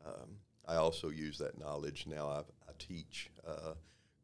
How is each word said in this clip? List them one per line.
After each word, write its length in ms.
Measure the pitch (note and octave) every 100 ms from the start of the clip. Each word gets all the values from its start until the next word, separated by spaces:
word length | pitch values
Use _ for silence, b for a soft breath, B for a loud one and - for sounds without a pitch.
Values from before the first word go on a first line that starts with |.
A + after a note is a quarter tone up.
Um, 340 | D#2 - - G#2 - - -
I 120 | E2
also 320 | D#2+ E2 D#2+
use 280 | D#2 D2+ D2
that 220 | - -
knowledge 480 | D2+ D2 D2 C#2+ D#2
now. 200 | D2+ D2
I, 120 | D2 D2+ - -
I 60 | D2+
teach, 500 | - E2+ - - - - -
uh, 260 | D#2 D#2+ D#2+ b b b b